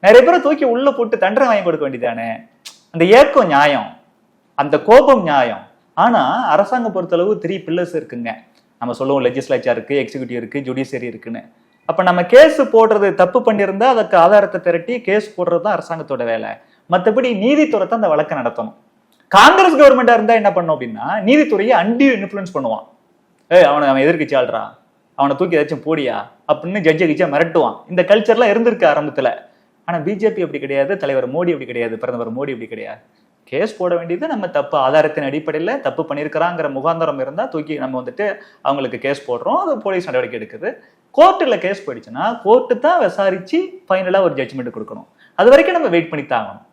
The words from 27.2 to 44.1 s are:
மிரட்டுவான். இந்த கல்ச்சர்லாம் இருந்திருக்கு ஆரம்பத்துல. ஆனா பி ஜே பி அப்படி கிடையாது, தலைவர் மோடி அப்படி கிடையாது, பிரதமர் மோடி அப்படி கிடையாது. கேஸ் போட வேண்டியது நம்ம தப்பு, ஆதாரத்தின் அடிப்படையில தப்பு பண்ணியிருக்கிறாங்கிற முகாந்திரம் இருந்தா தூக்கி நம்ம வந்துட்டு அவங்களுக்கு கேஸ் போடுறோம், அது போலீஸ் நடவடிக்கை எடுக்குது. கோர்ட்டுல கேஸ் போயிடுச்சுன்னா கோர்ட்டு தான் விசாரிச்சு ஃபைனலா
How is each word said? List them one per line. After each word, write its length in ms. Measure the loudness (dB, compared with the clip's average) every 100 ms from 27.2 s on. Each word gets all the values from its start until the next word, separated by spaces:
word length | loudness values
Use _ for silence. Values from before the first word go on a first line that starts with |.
| -2
மிரட்டுவான். 460 | 0 0 0 0 -4 -8
இந்த 140 | -4
கல்ச்சர்லாம் 500 | 2 2 2 2 2
இருந்திருக்கு 340 | 2 0 2 0
ஆரம்பத்துல. 520 | 0 -2 -4 -4 -4 -14 _ _ _
ஆனா 140 | -8 -6
பி 180 | -6 -2
ஜே 140 | -2
பி 100 | -2
அப்படி 200 | -6 -6
கிடையாது, 360 | -6 -4 -2 -2
தலைவர் 320 | -2 -4 -4
மோடி 240 | -4 -2
அப்படி 140 | -4 -6
கிடையாது, 320 | -6 -6 -6
பிரதமர் 340 | -8 -8 -8
மோடி 200 | -8 -8
அப்படி 140 | -10 -12
கிடையாது. 340 | -14 -14 -16 _ _ _ _
கேஸ் 320 | _ -6 -4 -4
போட 200 | -4 -4
வேண்டியது 300 | -4 -6 -6
நம்ம 220 | -6 -4
தப்பு, 300 | -4 -2 -2
ஆதாரத்தின் 460 | 0 2 0 -2
அடிப்படையில 560 | -6 -6 -6 -6 -6 -6
தப்பு 220 | -6 -6
பண்ணியிருக்கிறாங்கிற 680 | -8 -6 -6 -4 -4 -4 -6
முகாந்திரம் 480 | -4 -4 -2 -4 -4
இருந்தா 240 | -8 -6
தூக்கி 340 | -8 -8 -8 -8
நம்ம 220 | -8 -8
வந்துட்டு 340 | -10 -6 -6 -6 -14 _
அவங்களுக்கு 360 | -6 -4 -4 -6
கேஸ் 320 | -6 -6 -6
போடுறோம், 260 | -6 -2 -2
அது 220 | -2 -4
போலீஸ் 260 | -4 -6
நடவடிக்கை 360 | -4 -4 -4 -8
எடுக்குது. 340 | -12 -12 -12 -12 _ _ _ 4
கோர்ட்டுல 400 | 4 4 -2 -2
கேஸ் 320 | -4 -8 -10
போயிடுச்சுன்னா 520 | -14 -12 -6 -6 -4
கோர்ட்டு 360 | 2 2 2 -2
தான் 200 | 0 0
விசாரிச்சு 840 | 0 0 -2 -2 -4 -4 -4 -10 _
ஃபைனலா 320 | -2 0